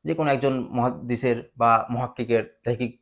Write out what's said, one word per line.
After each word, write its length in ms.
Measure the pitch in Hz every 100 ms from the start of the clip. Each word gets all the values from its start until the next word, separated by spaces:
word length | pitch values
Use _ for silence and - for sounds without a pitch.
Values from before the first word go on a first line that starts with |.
| 151
যে 80 | 160
কোনো 140 | 151
একজন 220 | 139 135 131 -
মুহাদ্দিসের 640 | 123 123 123 120 139 131 117 - -
বা 140 | 117 113 -
মুহাক্কিকের 540 | 120 123 - 113 113 107 _
তাহকিক 280 | - 120 123 -